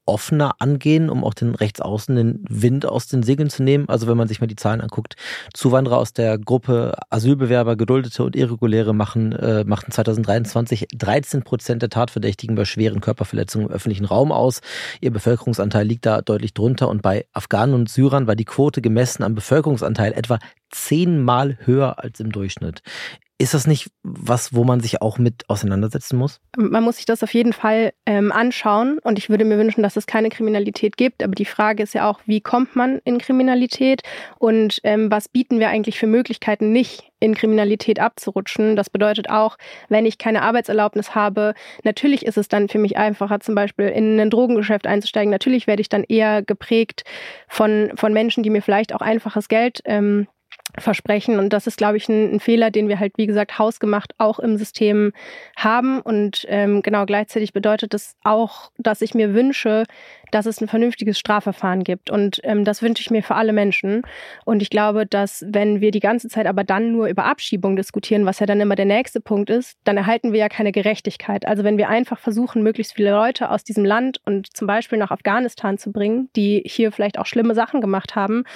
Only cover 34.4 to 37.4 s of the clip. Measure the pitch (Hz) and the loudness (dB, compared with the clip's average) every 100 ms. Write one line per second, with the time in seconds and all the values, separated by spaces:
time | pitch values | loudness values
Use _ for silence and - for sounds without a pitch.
34.4 | 226 220 214 - - 214 220 208 - 247 | 2 4 2 0 0 2 2 0 0 -2
35.4 | - 233 220 220 214 - 220 226 247 226 | 0 2 2 0 -4 -2 2 2 0 -4
36.4 | - 208 214 233 247 - - _ 220 214 | -2 0 2 2 2 -6 -20 _ 0 2